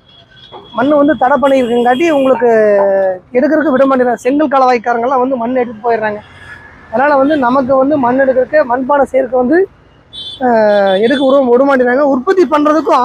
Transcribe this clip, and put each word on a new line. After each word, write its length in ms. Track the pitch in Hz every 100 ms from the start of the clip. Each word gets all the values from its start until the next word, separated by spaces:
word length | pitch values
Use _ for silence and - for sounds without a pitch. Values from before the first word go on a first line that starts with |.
| _ - - - - - -
மண்ணு 240 | 220 269 294
வந்து 200 | 285 277
தடை 180 | 254 277
பண்ணியிருக்கங்காட்டி 680 | 277 269 240 240 240 254 339
உங்களுக்கு 400 | 285 262 254 247 220 214 202 196 196 190 185 -
எடுக்கிறதுக்கு 380 | 247 277 311 294
விட 160 | 262 269
மாட்டேங்கிறாங்க. 280 | 262 247
செங்கல் 340 | 226 - 285 302
காலவாய்க்காரங்கெல்லாம் 680 | 269 254 247 240 233 240 269
வந்து 180 | 254 262
மண் 180 | 226
எடுத்துட்டு 360 | 254 240 214 240
போயிடுறாங்க. 260 | 226 214 208 - - - - - - -
அதனால 280 | 220 285 285
வந்து 200 | 269 311
நமக்கு 400 | 240 269 254 269
வந்து 200 | 269 302
மண் 240 | 240 262
எடுக்கிறதுக்கு, 440 | 269 254 254 302
மண்பானை 400 | 277 247 262 285 262
செய்யறதுக்கு 300 | 262 262 254
வந்து, 260 | 247 339 392 _ _ _ _ - - -
ஆ, 60 | 254 233 214 208 196
எடுக்க 320 | 190 226 269
விட, 160 | 269 277
விட 240 | 254 240
மாட்டேங்கிறாங்க. 360 | 277 269 247 247
உற்பத்தி 440 | 294 269 247 381
பண்றதுக்கும் 580 | 277 302 302 311 285 285